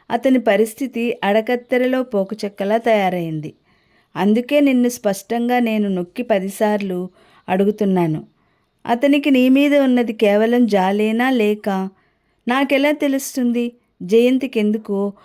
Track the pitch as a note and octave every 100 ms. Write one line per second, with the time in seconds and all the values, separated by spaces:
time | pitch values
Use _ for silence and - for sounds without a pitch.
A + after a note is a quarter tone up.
0 | - A#3 C4 B3+ A3+ G3+ A3+ - C4 A#3
1 | A#3 - G3 G#3+ A3 B3 - B3 B3+ C4
2 | B3+ G3+ F#3+ G#3+ G3+ - G3 A3+ A#3 G#3+
3 | F#3 F3+ E3 D#3 D3+ - _ _ _ _
4 | _ - G3 A3 A#3+ D4 C#4 B3+ A#3+ A#3+
5 | G3+ G3 - A#3 A#3+ B3 A#3 G#3+ G3+ F#3
6 | F3 - A#3+ G3+ F#3+ - G#3+ G#3 G3+ F3+
7 | F3+ _ _ _ - F#3+ G3+ G#3+ G3+ F#3
8 | E3 D#3 - _ _ _ _ _ - A#3+
9 | C#4+ C#4+ D4 C4 B3+ C4+ C#4+ C#4+ C4+ B3
10 | A#3 A3 G#3 G#3 A3+ A#3+ A#3 G3 F#3 G#3
11 | G#3+ A3+ C4 B3+ G#3 G#3+ G#3 F#3+ F#3+ -
12 | _ _ _ _ A#3 B3+ C#4 C#4 C#4+ D4+
13 | C#4+ C4+ - C4+ A#3+ A#3+ A#3+ - _ -
14 | F3+ A3+ B3 C4 C4 A3 G#3 A3 G#3+ G3
15 | G3+ G3